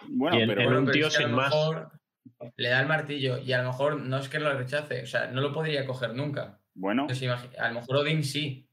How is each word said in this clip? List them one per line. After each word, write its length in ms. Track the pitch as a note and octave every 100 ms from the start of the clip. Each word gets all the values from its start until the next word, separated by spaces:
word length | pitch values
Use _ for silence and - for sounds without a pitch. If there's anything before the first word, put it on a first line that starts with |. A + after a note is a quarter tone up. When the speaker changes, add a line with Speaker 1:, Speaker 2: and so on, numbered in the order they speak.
| -
Speaker 1:
Bueno, 300 | B2+ D3 A#2+
Speaker 2:
Y 40 |
en, 60 | A2
Speaker 1:
pero 120 | G2+
Speaker 2:
en 60 | A#2+
Speaker 3:
Bueno, 140 | B2+
Speaker 2:
un 60 | C#3
Speaker 3:
pero 60 |
Speaker 2:
tío 120 | C3+ D3+
Speaker 3:
es 100 | D3+
que 60 |
a 40 | D3
Speaker 2:
sin 40 |
Speaker 3:
lo 60 | B2
Speaker 2:
más. 180 | C#3
Speaker 3:
mejor 360 | D3+ D#3 E3 - - _ _ - - - -
le 120 | A#2+
da 120 | C3
el 60 | D3
martillo 520 | D#3 C#3+ C#3+ C3 B2
y 140 | B2
a 100 | B2+
lo 60 | B2+
mejor 280 | B2+ C#3+ D3+
no 180 | C3 C3+
es 100 | C3+
que 100 | D#3
lo 120 | D3+
rechace, 500 | C3 B2 D3 D3 B2
o 40 | -
sea, 220 | A#2+ -
no 120 | B2+
lo 120 | C#3+
podría 340 | D3 D#3 C#3+ C3
coger 280 | B2+ A2+
nunca. 460 | A#2+ D3 A#2+ G#2+ - _
Speaker 1:
Bueno. 280 | - F#2+ A#2+
Speaker 3:
Entonces, 260 | D3 B2+ B2+
imagi-, 280 | B2 - -
a 100 | A#2
lo 60 | A#2
mejor 160 | B2 C#3
Odín 260 | D3 D#3
sí. 440 | C3+ D3 D3+ - _